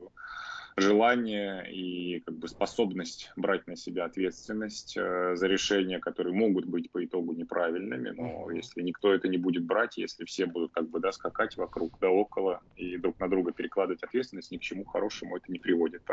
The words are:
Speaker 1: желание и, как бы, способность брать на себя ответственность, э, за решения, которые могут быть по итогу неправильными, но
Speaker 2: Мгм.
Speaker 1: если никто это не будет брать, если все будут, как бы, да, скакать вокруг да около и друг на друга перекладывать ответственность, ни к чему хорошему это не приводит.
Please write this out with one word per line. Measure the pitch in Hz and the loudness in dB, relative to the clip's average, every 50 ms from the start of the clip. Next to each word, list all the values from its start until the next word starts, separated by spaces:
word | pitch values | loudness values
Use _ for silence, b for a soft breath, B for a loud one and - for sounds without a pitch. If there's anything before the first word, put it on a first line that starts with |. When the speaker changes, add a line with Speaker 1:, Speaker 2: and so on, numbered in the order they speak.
| 90 95 B B B B B B B B B B B B B | -16 -18 B B B B B B B B B B B B B
Speaker 1:
желание | 95 98 101 104 107 117 120 123 123 117 110 107 104 101 98 95 92 87 85 - | 4 6 8 8 8 8 8 6 6 2 0 0 -2 -2 -2 -4 -6 -8 -8 -6
и, | 92 90 90 90 87 87 90 87 85 | -6 -4 -4 -4 -4 -4 -4 -4 -4
как | - 85 80 | -6 -8 -8
бы, | 80 85 | -8 -8
способность | 82 - - 98 - - - 113 95 - 92 85 82 - - - - - | -8 -4 -2 -4 0 0 0 0 0 0 -4 -6 -6 -10 -12 -16 -12 -6
брать | 92 - 95 95 90 - | -2 0 0 0 0 -2
на | - 87 | -6 -12
себя | - - 85 85 90 87 | -10 -10 -6 -4 -4 -4
ответственность, | 85 - 95 92 90 82 - - - 110 107 110 107 107 - - - - | -2 -2 -2 -2 -2 -2 -4 -8 -6 -6 -4 -6 -6 -8 -10 -12 -8 -4
э, | 95 92 92 90 90 90 90 90 | -4 -2 0 0 0 0 0 2
за | 85 95 | 2 4
решения, | 92 98 92 - - 104 98 92 92 92 82 | 4 4 2 4 4 4 4 4 2 -2 -4
которые | - 82 80 - 87 87 90 | -4 -4 -4 -2 -2 0 2
могут | 101 113 107 95 92 82 | 4 4 4 4 2 0
быть | 87 87 87 82 - | 0 -2 -4 -4 -4
по | - 90 90 | -4 -4 -4
итогу | 85 - 90 85 85 82 | -2 -2 -2 -2 -2 -4
неправильными, | 82 85 82 90 90 85 82 85 90 98 110 127 131 120 104 | -6 -6 -4 0 0 2 2 0 -2 -4 -4 -6 -6 -6 -6
но | - - 123 - 80 82 80 82 | -6 -6 -6 -6 -6 -8 -8 -6
Speaker 2:
Мгм. | |
Speaker 1:
если | 85 82 - - - - 87 | -6 -6 -8 -8 -8 -6 -4
никто | 90 - - - 101 98 | -4 -2 2 4 6 6
это | 87 - | 6 4
не | 95 92 | 2 0
будет | 87 87 92 85 87 82 | 2 2 2 2 2 0
брать, | - 95 107 117 - - | 2 2 2 2 0 -2
если | - 82 - - - 87 | -6 -6 -6 -8 -10 -12
все | - - - 92 | -6 -2 -2 -2
будут, | 82 85 87 82 78 - | 0 0 -2 -4 -2 -2
как | 85 82 80 | -2 -2 -2
бы, | 82 82 | -2 -2
да, | 87 98 | 0 -2
скакать | 98 - - 85 - - 113 - - | -2 -2 -6 -4 -2 -2 -2 -2 -2
вокруг | - 90 - - - 85 80 - - | -4 -6 -4 -4 -4 -4 -4 0 2
да | - 92 | 4 6
около | 92 98 107 - - - 95 95 87 - - - - | 6 6 4 2 0 0 0 0 0 -2 -6 -14 -12
и | - 90 90 90 | -8 -6 -6 -4
друг | 87 87 90 82 - | -2 -2 -2 -2 -2
на | 95 92 | 0 2
друга | 90 95 90 85 - | 2 2 2 0 -2
перекладывать | - 90 90 - 101 95 90 90 - - | -4 -6 -2 0 0 0 0 0 -4 -6
ответственность, | - - 127 175 - - 90 - - | -2 -2 -2 -2 -2 -6 -12 -10 -10
ни | 90 | -10
к | 85 | -8
чему | - - 92 95 98 | -8 -6 -6 -8 -6
хорошему | - - 92 101 107 - - - 90 90 | -4 -2 -2 -2 -2 -4 -6 -8 -6 -6
это | 92 - - | -8 -6 -8
не | 90 87 | -8 -2
приводит. | - 95 87 85 82 80 87 - - - | 2 2 4 4 4 2 0 -4 -2 0